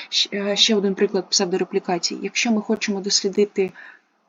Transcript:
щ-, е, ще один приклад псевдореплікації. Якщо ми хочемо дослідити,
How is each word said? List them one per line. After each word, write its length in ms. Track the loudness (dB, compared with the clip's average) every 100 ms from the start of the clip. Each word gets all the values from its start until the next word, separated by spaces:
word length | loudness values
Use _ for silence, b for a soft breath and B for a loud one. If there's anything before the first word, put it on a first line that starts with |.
| B
щ-, 200 | -2 -2
е, 240 | -2 -2 2
ще 180 | 2
один 200 | 4 2
приклад 360 | 2 0 0 -2
псевдореплікації. 920 | 0 0 0 -2 -2 -2 -2 -2 -6
Якщо 300 | -6 -2 0
ми 80 | 2
хочемо 400 | 0 -2 -2 -4
дослідити, 720 | 0 0 2 2 2 2 -2 B B B _ _